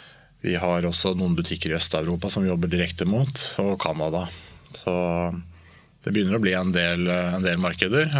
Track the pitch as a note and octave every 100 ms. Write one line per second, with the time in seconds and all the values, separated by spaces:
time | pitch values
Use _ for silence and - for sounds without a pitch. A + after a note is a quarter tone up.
0 | - - - - - F2 F2+ F2 F2 E2+
1 | F#2+ F#2 F2+ E2+ E2 E2+ D#2+ E2 - D#2+
2 | D#2+ F2 G2 G#2 F#2+ F2 E2+ F2 E2+ F2
3 | F2+ A2 C#3 - - - G2+ F#2+ E2 D#2
4 | D#2 E2+ F2 - - - - - F#2 F2+
5 | F2 E2+ F2 F2 E2+ - - - - -
6 | - G#2 F#2+ A2+ G2 F#2 F#2 F2 E2+ F2
7 | F2 F2+ F2 F#2 F#2 F2 F2+ E2+ F#2+ C3+
8 | D#3